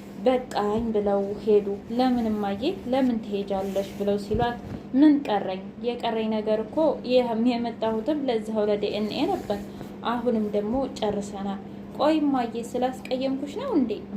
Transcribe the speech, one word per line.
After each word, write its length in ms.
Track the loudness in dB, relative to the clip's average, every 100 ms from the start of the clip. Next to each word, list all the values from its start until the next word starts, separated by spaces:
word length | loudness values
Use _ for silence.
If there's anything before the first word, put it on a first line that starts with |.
| -14 0
«በቃኝ» 640 | 2 2 0 -2 0 0 0
ብለው 340 | 0 2 2 0 -2
ሄዱ። 280 | 4 4 4 -4 -4
«ለምን 360 | 0 2 2 2
እማዬ 340 | 0 -2 -2 -2 -2
ለምን 320 | 0 2 2 2
ትሄጃለሽ?» 680 | -2 -4 -2 -2 -2 -2 -4
ብለው 260 | -2 0 0
ሲሏት 400 | 0 0 0 -2 -8 -12 -2
«ምን 220 | 6 8 6
ቀረኝ? 400 | 4 0 0 -6 -8 -6
የቀረኝ 460 | -4 -2 -2 0 0
ነገር 280 | 0 0 0
እኮ 160 | 0 2 2 2
ይህ 220 | 4 4 4 2 2
የመጣሁትም 720 | 2 -2 -2 -2 0 0 0
ለዚያው 400 | 0 0 0 0 2
ለዲኤንኤ 540 | 2 0 -2 -2 0 0
ነበር። 300 | 0 -2 -6 -6 -12 -12 -8
አሁንም 420 | -4 -2 0 0 0
ደግሞ 240 | 0 0 -2 -2
ጨርሰናል። 680 | -2 -2 -2 -4 -6 -6 -6 -10 -12 -10
ቆይ 200 | 0 2 4
እማዬ 460 | 4 2 0 -4
ስላስቀየምኩሽ 880 | -6 -2 -2 -2 -4 -2 -2 -2 -4 -6
ነው 140 | 0
እንዴ?» 180 | 2 2 -2 -6